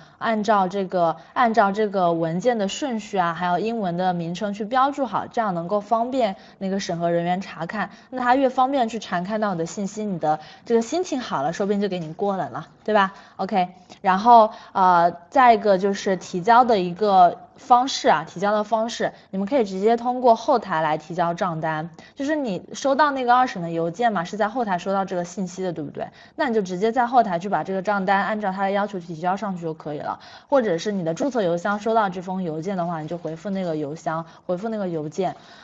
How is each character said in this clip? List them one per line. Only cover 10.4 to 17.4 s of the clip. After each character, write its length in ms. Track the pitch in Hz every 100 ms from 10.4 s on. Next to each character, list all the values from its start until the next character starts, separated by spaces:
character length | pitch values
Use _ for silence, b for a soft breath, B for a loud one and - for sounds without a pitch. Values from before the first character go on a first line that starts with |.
| B B -
这 100 | 226
个 60 |
心 200 | 233 330
情 180 | 370 269
好 220 | - 165
了， 100 | -
说 140 | - 202
不 60 |
定 80 | 202
就 80 | 202
给 100 | 175
你 140 | 156
过 240 | 156 202 190
了 120 | 135
呢， 140 | 127 - _
对 100 | -
吧？ 180 | 214 190 B B
OK， 360 | - 190 196 180 B B B
然 160 | 196 190
后， 340 | 233 233 214 B B
呃， 400 | 196 185 175 175 170 -
再 240 | 269 247
一 60 | 214
个 180 | 208 185
就 140 | 196
是 240 | 196 208 180
提 240 | - 180
交 240 | 190 233
的 140 | 247 208
一 160 | 180
个 460 | 175 208 190 175 -